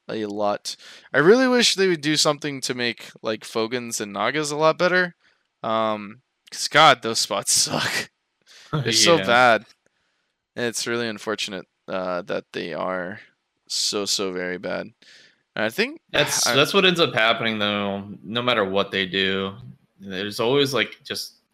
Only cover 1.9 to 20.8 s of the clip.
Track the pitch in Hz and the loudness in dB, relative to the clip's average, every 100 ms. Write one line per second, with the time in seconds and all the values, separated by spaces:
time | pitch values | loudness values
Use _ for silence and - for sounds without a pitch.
1.9 | 165 147 151 160 143 151 139 - 123 120 | 2 0 2 2 0 -4 -6 -6 -2 -2
2.9 | 113 - - 117 110 - 113 113 123 117 | -4 -10 -10 -6 -6 -6 -4 -2 -4 -6
3.9 | 113 104 98 110 143 147 147 156 151 175 | -6 -6 -2 -2 0 -2 2 2 4 2
4.9 | 180 180 - _ _ _ _ 113 113 110 | 2 0 -4 _ _ _ _ -2 0 0
5.9 | 107 101 117 _ _ _ - - 147 156 | -2 -8 -16 _ _ _ -10 0 6 8
6.9 | 127 113 113 - 101 - - - - - | 6 2 -2 -2 -2 0 0 0 -2 -4
7.9 | - - _ _ _ _ - - 156 120 | -4 -8 _ _ _ _ -20 -8 -4 0
8.9 | 110 208 165 95 120 127 110 - _ _ | 2 4 4 4 6 6 6 2 _ _
9.9 | _ _ _ _ _ _ - 120 110 120 | _ _ _ _ _ _ -6 -4 -4 -4
10.9 | 117 117 104 - 104 - 95 - _ - | -2 -4 -6 -6 -6 -6 -8 -12 _ -8
11.9 | 95 92 90 101 95 - - 92 78 90 | -6 -4 -4 -4 -6 -6 -8 -8 -6 -4
12.9 | 92 90 107 - _ _ _ - - - | -4 -6 -10 -18 _ _ _ -10 -4 -2
13.9 | 107 98 - 95 90 90 90 98 92 98 | -2 -2 -2 -2 -4 -6 -6 -6 -8 -10
14.9 | _ _ - - _ _ - 110 - 247 | _ _ -20 -20 _ _ -6 -4 -2 -4
15.9 | 330 _ 139 143 - - 127 - 202 185 | -6 _ -2 0 0 0 2 2 4 2
16.9 | 170 156 120 110 117 113 110 104 104 101 | 2 0 2 2 2 -2 -2 -2 -2 -2
17.9 | 98 101 - - 117 123 113 95 98 98 | -4 -8 -14 -8 -4 0 0 2 0 0
18.9 | 98 92 98 95 95 95 113 120 - _ | -2 -2 0 0 0 -4 -8 -18 -20 _
19.9 | _ 98 92 104 104 117 143 139 123 | _ -14 -10 -8 -2 0 2 0 0